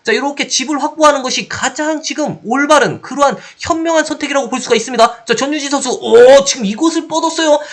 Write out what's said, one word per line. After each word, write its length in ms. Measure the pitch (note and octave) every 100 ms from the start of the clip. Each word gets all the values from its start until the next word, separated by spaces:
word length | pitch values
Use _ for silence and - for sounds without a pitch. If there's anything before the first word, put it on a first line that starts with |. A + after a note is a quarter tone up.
자, 100 | -
이렇게 340 | A#3+ C#4 C#4+ C4+
집을 360 | - B3+ D4
확보하는 400 | D4 D4+ D4+ C#4
것이 260 | B3+ B3 G3
가장 540 | - B3 B3+ D4+ D#4
지금 360 | D4+ C#4 D4 D#3
올바른 560 | G3 B3+ C#4 D4+ G#3 A2+
그러한 380 | - C4+ C#4 A3+ - -
현명한 460 | - E4 E4 D#4+
선택이라고 460 | D#4 D4 D4 C#4+ A#3+
볼 100 | B3
수가 160 | - A3
있습니다. 480 | - B3 A#3 - -
자, 80 |
전유진 360 | A3 C4+ D4+ C#4
선수, 220 | C4+ B3
오, 520 | - A3+ A3+ B3 C#4
지금 220 | C4+ D4+ G3
이곳을 420 | G#3+ D#4+ D#4+ D#4+
뻗었어요. 500 | D#4+ D#4+ D#4+ D#4+ D4 -